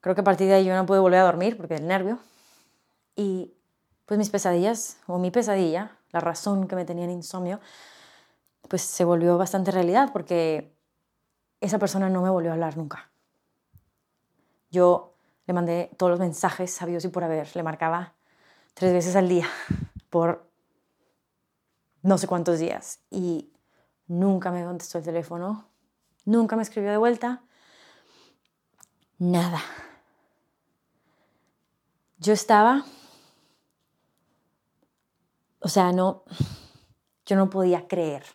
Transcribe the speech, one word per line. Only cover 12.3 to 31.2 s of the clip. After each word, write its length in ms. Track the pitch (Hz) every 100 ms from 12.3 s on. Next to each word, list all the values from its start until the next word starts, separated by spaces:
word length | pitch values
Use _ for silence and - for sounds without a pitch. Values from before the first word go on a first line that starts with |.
| 185 170
a 40 |
hablar 220 | 165 165 151
nunca. 340 | 151 - - _ _ _ _ _ _ _ _ _ _ _ _ _ _ _ _
Yo 440 | 180 180 175 - _ _ _ -
le 80 |
mandé 360 | 180 175 170 170 -
todos 140 | 180
los 100 | 175
mensajes 520 | 180 151 185 - 180
sabidos 320 | - 170 175
y 40 | 180
por 160 | 175
haber, 300 | 170 160 147
le 80 | 175
marcaba 520 | 160 156 165 165 180 _ _ _ _ _ _
tres 180 | - 185
veces 240 | 180 175 185
al 120 | 185
día 180 | 180 170 - - - - - _
por 380 | 170 165 - _ _ _ _ _ _ _ _ _ _ _ _ _ _ _ _
no 160 | 185 190
sé 80 | 185
cuántos 320 | 175 170 165
días 420 | 165 - - - _
y 400 | 190 175 165 - _ _ _ _ _ _
nunca 440 | 170 196 190 185
me 140 | 180
contestó 340 | 175 180 - 175
el 60 |
teléfono, 640 | 160 165 160 170 180 214 - _ _ _ _ _
nunca 320 | - 226 220 220
me 60 |
escribió 280 | 220 - 202
de 80 | 208
vuelta, 440 | 233 233 247 247 _ _ _ _ _ _ _ _ _ _ _ _ _ _ - _ _ _
nada. 440 | 175 180 175 165 - - - - _ _ _ _ _ _ _ _ _ _ _ _